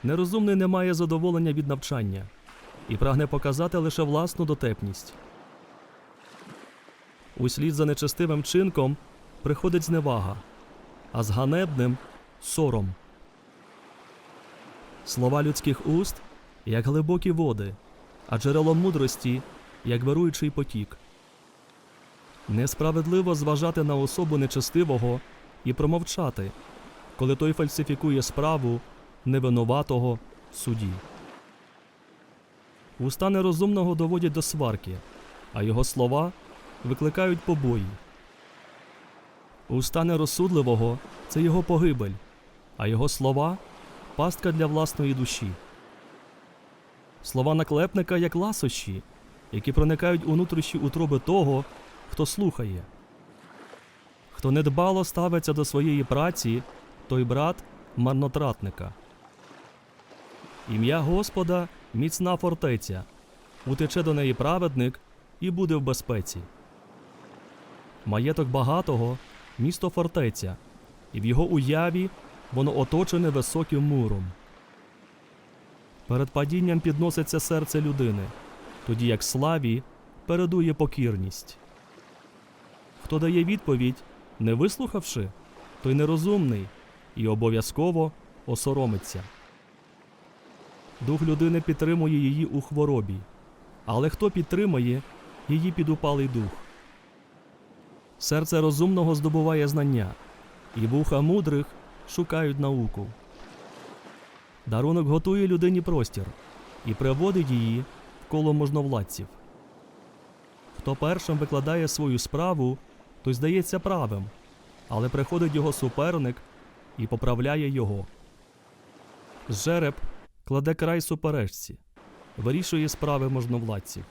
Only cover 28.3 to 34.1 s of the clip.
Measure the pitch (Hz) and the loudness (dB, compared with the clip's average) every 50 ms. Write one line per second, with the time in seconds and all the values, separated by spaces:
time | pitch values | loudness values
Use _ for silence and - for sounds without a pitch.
28.3 | - 143 143 156 160 151 127 120 120 117 - - - - - - - - - 131 | -2 0 0 2 0 2 0 0 -2 -2 -6 -12 -20 -20 -20 -20 -20 -6 -2 0
29.3 | 127 135 127 127 123 120 117 113 123 143 143 - 131 123 123 123 117 113 - - | 2 2 4 4 4 4 4 2 2 0 0 0 0 0 2 0 -2 -4 -8 -16
30.3 | - - - - - - - 120 117 110 107 92 92 95 - - - - - - | -20 -20 -20 -18 -14 -8 -4 -4 -2 -2 -2 -4 -4 -6 -10 -16 -18 -20 -20 -20
31.3 | - - - - - - - - _ - - - _ _ - - - _ - - | -20 -20 -20 -20 -20 -20 -20 -20 _ -20 -20 -20 _ _ -20 -20 -20 _ -20 -20
32.3 | - _ _ _ _ _ _ - - - - - - - 123 135 - - 185 196 | -20 _ _ _ _ _ _ -20 -20 -20 -20 -20 -8 -4 -4 -4 -2 0 0 2
33.3 | 196 190 185 185 170 160 196 202 208 196 180 175 175 156 165 165 | 2 4 4 2 2 2 2 2 2 2 2 2 2 0 0 0